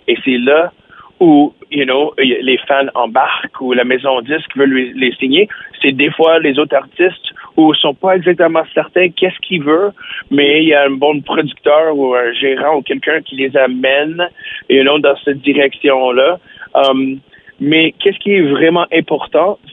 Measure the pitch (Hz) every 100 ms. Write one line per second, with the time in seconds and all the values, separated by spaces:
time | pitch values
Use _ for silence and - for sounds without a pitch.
0 | - 117 135 123 127 151 175 - _ -
1 | - - 175 147 147 - - 147 131 135
2 | 147 - 131 110 127 123 - 139 135 -
3 | 113 127 139 - - - 131 123 127 127
4 | 135 131 120 151 - 131 139 131 123 131
5 | 127 - 131 156 208 - - - 139 131
6 | 147 151 160 165 156 135 147 139 - -
7 | 180 - - - - - 156 147 156 135
8 | 185 185 165 175 165 160 156 156 151 180
9 | 185 - 185 - - 180 143 165 202 -
10 | - - - 143 143 156 160 143 139 135
11 | 147 147 135 156 151 - 147 151 160 147
12 | 131 123 120 120 135 131 143 151 127 135
13 | 147 156 - 135 135 135 131 127 131 139
14 | 151 170 175 - - - - 135 135 151
15 | 143 139 143 139 143 139 139 - 147 131
16 | 127 123 143 180 - - - 135 139 135
17 | 135 135 _ _ _ - 143 160 160 -
18 | 196 196 202 196 147 139 160 175 170 165
19 | 156 147 - 151 185 202 -